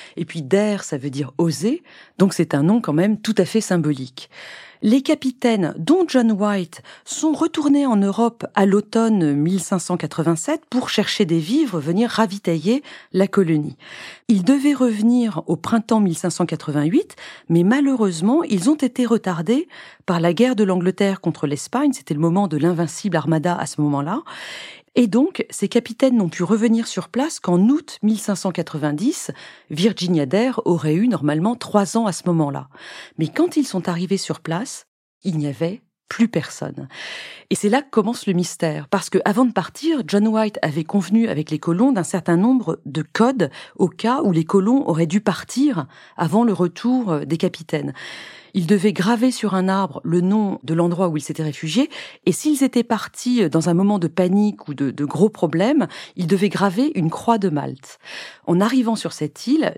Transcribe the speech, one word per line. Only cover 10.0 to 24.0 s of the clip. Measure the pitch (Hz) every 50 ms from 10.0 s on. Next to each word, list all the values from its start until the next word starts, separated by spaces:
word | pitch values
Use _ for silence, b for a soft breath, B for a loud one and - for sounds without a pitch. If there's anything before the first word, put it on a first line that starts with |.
| - 147 - - 156 160 170 160 - - 302 311 _ -
pour | - 247 254 -
chercher | - - 202 - - - 208
des | 160 165 165
vivres, | 156 160 233 302 330 247 180 165
venir | 135 151 175 196 240 240
ravitailler | - - 220 175 185 202 - 185 165 160 147 190 240 285 B B B B B B B
la | 190 190 190
colonie. | - 202 190 160 165 151 147 147 135 B B B B B B B B B B
Ils | - 214 196 180
devaient | 202 269 285 262 294 285
revenir | 262 254 240 220 208 214 233 240 247 233 220 180 160 -
au | - 175
printemps | 160 - - - 226 208 - 226 220
mille | 208 185 165 -
cinq | - 180
cent | 170 - 180
quatre-vingt-huit, | 160 165 151 - - 143 147 147 160 185 311 427 - - B B B B B B B
mais | 165 170 170
malheureusement, | 196 240 285 285 277 269 240 220 196 175 160 165 208 254 330 330
ils | 320 226 185 170 247
ont | 311
été | 302 269 247 - - 247
retardés | 226 233 214 - 190 180 160 170 165 233 285 359 B B B B B B B B
par | - 180 170
la | 165 170 170
guerre | 156 233 254 254
de | 196 214
l'Angleterre | 190 185 185 170 180 185 - 202 196 190 -
contre | - 175 151 - -
l'Espagne. | 143 143 135 - - - 240 294 294 262
C'était | - - - 160
le | 147
moment | 160 170 165 196 202 185
de | 151
l'invincible | 147 143 170 180 160 175 156 - - - 208 170
armada | 160 143 - 160 160 147 180 175
à | 165 -
ce | - - - 147
moment-là. | 147 143 139